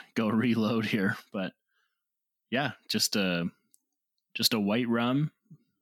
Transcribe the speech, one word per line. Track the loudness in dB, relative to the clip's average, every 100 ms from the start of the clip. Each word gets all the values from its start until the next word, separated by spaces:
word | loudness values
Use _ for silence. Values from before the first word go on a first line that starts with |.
| -6 -2
go | 0
<laughs> |
reload | 2 2 2 2 0 0
here. | 0 0 -2 -8
But | -8 -8 -10 _ _ _ _ _ _ _ _ -6
yeah, | -2 -2 -6 -4
just | -2 0 0
a, | 0 0 -4 -8 _ -20 _ _ _ _ _ -2
just | 0
a | 2
white | 2 0 2
rum, | 0 2 0 -2 _ _ -20 _ _